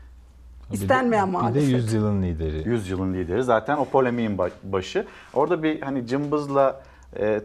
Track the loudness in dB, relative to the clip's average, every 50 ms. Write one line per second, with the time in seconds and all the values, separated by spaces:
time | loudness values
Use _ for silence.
0 | -20 -20 -20 -20 -20 -20 -20 -20 -20 -20 -20 -20 -12 -10 -6 -4 0 2 2 2
1 | 4 2 2 2 2 0 0 0 0 0 2 2 2 4 2 2 2 2 2 2
2 | 2 2 2 2 0 0 0 -2 -2 -4 -4 -4 -2 -2 -2 -2 -2 -2 -4 -2
3 | -2 -2 -2 -2 -2 -2 -2 0 2 4 2 2 2 0 -2 -2 -2 2 4 4
4 | 4 4 2 0 -2 -2 -2 -2 -2 -4 -4 -8 -8 -4 -4 -4 -4 -2 -4 -4
5 | -4 -4 -10 -18 -20 -4 0 0 2 2 2 0 0 -2 -2 -2 -4 -4 -4 -4
6 | -4 -2 -2 -2 -2 0 -2 -2 -2 0 2 4 4 4 2 -2 -8 -18 -20 -20
7 | -20 -14 -6 -2 0 0 0 0